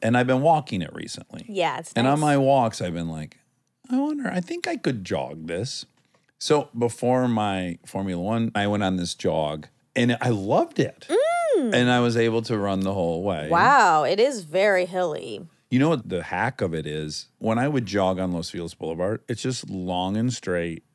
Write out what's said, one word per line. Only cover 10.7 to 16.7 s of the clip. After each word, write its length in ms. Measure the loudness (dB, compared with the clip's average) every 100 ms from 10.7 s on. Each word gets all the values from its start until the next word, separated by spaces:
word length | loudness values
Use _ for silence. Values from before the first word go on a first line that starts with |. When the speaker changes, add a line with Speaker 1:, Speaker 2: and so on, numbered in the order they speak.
| 0
Speaker 1:
it. 260 | -2 -4 -2
Speaker 2:
Mm. 680 | 2 2 2 2 2 2 2
Speaker 1:
And 160 | 4
I 80 | 4
was 180 | 4 2
able 240 | 2 0
to 140 | -2 -2
run 220 | 0 0
the 140 | 0 0
whole 260 | 0 0
way. 260 | -2 -4 0
Speaker 2:
Wow, 520 | 4 6 6 6 4 4
it 140 | 2
is 220 | 2 0
very 460 | -4 2 4 4 0
hilly. 580 | -2 -2 -4 -8 -12 -14 _ _
Speaker 1:
You 80 | 2
know 120 | 4
what 200 | 2 -2
the 140 | -6
hack 380 | -4 -2 -2 -2
of 120 | -4